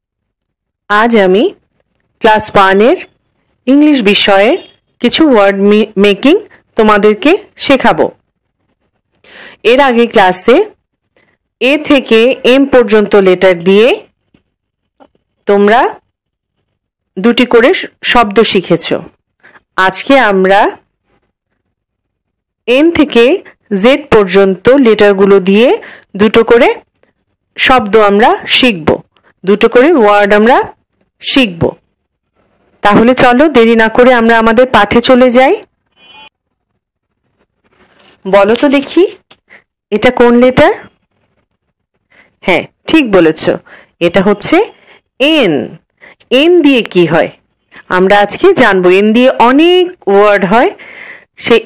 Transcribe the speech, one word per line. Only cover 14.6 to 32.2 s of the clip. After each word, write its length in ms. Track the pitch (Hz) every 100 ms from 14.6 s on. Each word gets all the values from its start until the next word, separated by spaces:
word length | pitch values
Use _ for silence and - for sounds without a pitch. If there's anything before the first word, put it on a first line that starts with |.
| _ _ _ _ _ _ _ _ -
তোমরা 320 | 202 202 226 370 - _ _ _ _ _ _ _ _ _ _ _ -
দুটি 280 | 202 233 247
করে 180 | 233 247
শ-, 160 | 370 - _ -
শব্দ 240 | 240 226 202 214
শিখেছ। 360 | 208 170 170 - - - _ _ _ _ _ _ - 185
আজকে 280 | 185 - 269 226
আমরা 280 | 196 185 196 285 - _ _ _ _ _ _ _ _ _ _ _ _ _ _ _ _ _ _ -
এন 180 | 254 320 339
থেকে 260 | 294 233 240 381 - _ - 202
জেড 200 | 214 294 302
পর্যন্ত 520 | 220 196 190 196 185 - 277 240
লেটারগুলো 500 | 208 208 196 196 196 185
দিয়ে 200 | 196 247 440 - - _ 185
দুটো 200 | 214 226 233
করে 180 | 233 311 466 _ _ _ _ _ _ _ -
শব্দ 380 | - 262 214 220 208
আমরা 220 | 202 247 381 - -
শিখব, 320 | 254 185 151 - - _ _ _
দুটো 220 | 180 202 226
করে 140 | 247 277 339
word 300 | 208 208 202 208
আমরা 180 | 220 302 440 - _ _ _ _
শিখব। 400 | - - 233 170 123 - _ _ _ _